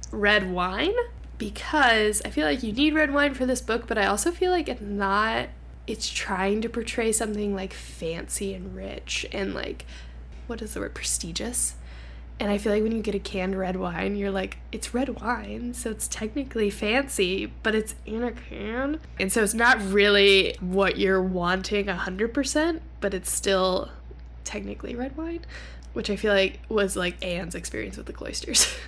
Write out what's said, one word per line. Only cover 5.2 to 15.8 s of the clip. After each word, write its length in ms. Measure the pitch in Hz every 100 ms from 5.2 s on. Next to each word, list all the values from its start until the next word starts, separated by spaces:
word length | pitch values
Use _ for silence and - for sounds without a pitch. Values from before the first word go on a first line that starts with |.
| 220 233 - - - - -
it's 220 | 220 -
trying 500 | - - 185 196 214
to 80 | 226
portray 440 | 233 226 - 226
something, 440 | 220 214 208 208 196
like, 160 | 190
fancy 800 | - - - 165 165 - - 196
and 240 | 190 180 185
rich 500 | 196 - - - -
and, 220 | 202 196
like, 320 | 76 - - - - - - - - -
what 140 | 226
is 140 | 214
the 60 | 214
word? 140 | 196
Prestigious. 800 | - - - 170 170 226 247 - - - - - - - -
And 100 | 208
I 80 | 202
feel 140 | 214
like 100 | 208
when 100 | 220
you 100 | 226
get 140 | 208 196
a 20 |
canned 400 | - 190 185 190
red 180 | 185 185
wine, 380 | 180 165 196
you're 160 | 202 196
like, 280 | 190 196 - -
"It's 240 | 214 -
red 260 | 240 254 220
wine, 540 | 226 233 208 214 240
so 160 | 240